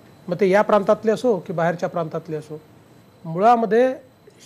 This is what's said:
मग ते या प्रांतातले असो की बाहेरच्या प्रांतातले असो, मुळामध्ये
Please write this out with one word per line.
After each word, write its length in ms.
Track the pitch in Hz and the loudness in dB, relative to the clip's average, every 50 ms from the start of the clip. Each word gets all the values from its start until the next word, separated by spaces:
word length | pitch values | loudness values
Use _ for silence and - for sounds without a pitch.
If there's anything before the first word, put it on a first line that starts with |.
| - - - - - - | -20 -20 -20 -18 -10 -8
मग 80 | 175 160 | -2 0
ते 80 | 208 185 | 2 2
या 140 | 180 202 214 | 4 2 4
प्रांतातले 500 | 214 214 208 196 214 214 208 214 214 214 | 4 2 2 4 2 0 2 2 0 0
असो 260 | - - 254 220 175 170 | 0 0 0 0 0 -2
की 60 | - 180 | -6 -4
बाहेरच्या 360 | 160 165 170 175 170 190 180 | -2 -2 -2 -2 -2 -6 -6
प्रांतातले 480 | - 175 165 156 165 165 156 - 156 | -4 -6 -6 -6 -8 -10 -10 -8 -10
असो, 240 | 151 147 - 156 151 - _ _ - - _ - - _ _ _ _ - | -10 -10 -12 -16 -18 -18 _ _ -20 -20 _ -20 -20 _ _ _ _ -14
मुळामध्ये 720 | 170 160 170 196 233 240 233 233 196 214 233 254 262 262 - - - _ _ _ - _ _ - | -10 -4 0 2 4 4 4 2 0 2 2 2 0 -2 -6 -12 -20 _ _ _ -20 _ _ -20